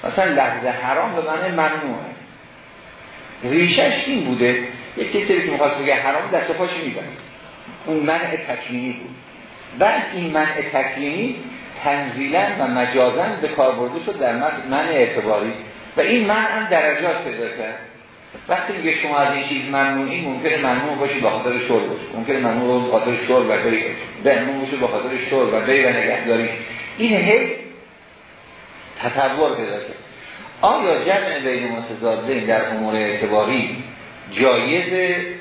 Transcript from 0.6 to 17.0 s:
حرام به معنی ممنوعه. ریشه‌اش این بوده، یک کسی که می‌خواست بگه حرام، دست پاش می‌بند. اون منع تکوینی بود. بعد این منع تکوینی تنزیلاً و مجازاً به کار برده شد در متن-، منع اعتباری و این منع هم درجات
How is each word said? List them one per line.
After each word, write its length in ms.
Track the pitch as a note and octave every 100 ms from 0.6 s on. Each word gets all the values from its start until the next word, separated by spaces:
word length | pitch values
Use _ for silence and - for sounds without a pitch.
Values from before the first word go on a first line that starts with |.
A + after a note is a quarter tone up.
| B2
حرام 480 | A#2+ B2 C#3 G#3+
به 80 | E3+
معنی 300 | D#3 D#3+ F#3
ممنوعه. 640 | E3+ D#3 D#3 D3 A#2 - - - - - - - - - - - - - -
ریشه‌اش 480 | B2 D#3 F3 - - - C4
این 180 | B3+
بوده، 340 | C#3 A#2+ B2 B2 A#2+ - - -
یک 140 | A#2
کسی 160 | G#3 -
که 240 | F3+ E3
می‌خواست 260 | D3 D3 C#3+
بگه 180 | C#3
حرام، 360 | C3 C3+ D3 A#2
دست 180 | C3+ -
پاش 200 | E3 F3+ E3
می‌بند. 320 | D3+ - C#3 - - - - - - - -
اون 100 | D#3
منع 400 | D3 E3 F3 D#3+
تکوینی 560 | - A#2+ - B2 B2+
بود. 220 | A#2+ B2 - - - - - - B2
بعد 240 | G3+ A#3+ -
این 160 | F#3 E3+
منع 320 | D#3 D3+ - B2+
تکوینی 640 | C#3+ C3+ C3+ C#3+ E3 A#3+ B3+ - - - -
تنزیلاً 640 | D3 C#3+ C3+ A#2+ C#3 E3 G3 F#3
و 100 | C3
مجازاً 560 | B2 B2 C3 B2+ B2+ A#2+ G2
به 60 | D3+
کار 240 | - C3
برده 320 | A#2 B2 D#3+ G#3
شد 120 | E3+
در 180 | B2+ A#2+
متن-، 340 | D3 D3 C3
منع 180 | C3+ E3
اعتباری 640 | D3+ A#2 A#2 G#2 G#2 G#2+ A#2 - - - -
و 40 |
این 260 | E3 A#3+ G#3
منع 260 | G#3+ A3+
هم 140 | A3 G#3+
درجات 540 | E3+ D3+ D3